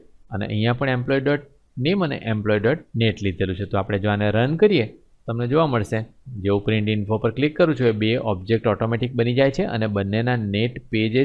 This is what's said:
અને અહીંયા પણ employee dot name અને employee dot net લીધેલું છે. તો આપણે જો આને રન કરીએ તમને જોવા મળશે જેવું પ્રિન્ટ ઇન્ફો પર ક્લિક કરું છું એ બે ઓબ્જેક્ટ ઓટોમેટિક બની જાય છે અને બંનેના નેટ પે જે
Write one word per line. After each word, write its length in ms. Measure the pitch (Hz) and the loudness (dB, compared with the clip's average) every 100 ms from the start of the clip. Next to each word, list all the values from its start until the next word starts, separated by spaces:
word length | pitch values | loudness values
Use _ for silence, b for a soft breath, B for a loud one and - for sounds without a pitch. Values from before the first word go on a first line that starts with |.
| - - - | -20 -20 -10
અને 120 | 101 104 | -6 -4
અહીંયા 260 | 107 110 123 | 0 0 0
પણ 180 | 139 127 | 0 -2
employee 280 | 127 139 135 | 0 0 2
dot 120 | 143 143 _ _ - 135 | -2 -4 _ _ -4 -2
name 140 | 202 165 | 0 0
અને 100 | 135 113 | -2 -2
employee 300 | 107 104 107 107 | -2 0 2 2
dot 140 | 160 - 113 | 0 -4 0
net 160 | 113 - 98 | 0 0 -4
લીધેલું 300 | 90 95 90 | -2 -4 -4
છે. 60 | 98 | -4
તો 60 | 101 | -4
આપણે 220 | 95 101 | -2 -2
જો 40 | 104 | 0
આને 120 | 104 104 104 | 0 2 2
રન 220 | 127 165 | 2 4
કરીએ 240 | 208 175 110 - _ _ - | 4 4 0 -6 _ _ -8
તમને 180 | 117 120 | -4 0
જોવા 160 | 147 160 | 2 2
મળશે 260 | 120 101 113 113 - - 113 | 0 0 -4 -4 -14 -16 -6
જેવું 180 | 95 101 101 | 0 0 2
પ્રિન્ટ 220 | 110 104 107 | 0 0 -2
ઇન્ફો 200 | 101 110 | 0 -2
પર 80 | 117 107 | -2 0
ક્લિક 180 | 147 151 | -2 2
કરું 180 | 165 127 | 0 2
છું 100 | 120 | 2
એ 80 | 107 | 2
બે 140 | 110 120 110 | 0 0 -2
ઓબ્જેક્ટ 340 | 92 95 113 113 | -4 0 0 2
ઓટોમેટિક 400 | 101 113 117 123 127 | 0 0 -2 -2 0
બની 200 | 117 123 | 0 4
જાય 180 | 135 135 | 2 2
છે 80 | 202 | -2
અને 120 | 113 110 | -2 -2
બંનેના 480 | 101 98 107 120 123 101 | 0 0 0 0 0 0
નેટ 200 | 101 120 127 - | 0 -2 -4 -4
પે 180 | 110 110 | -2 0
જે 80 | 120 | 2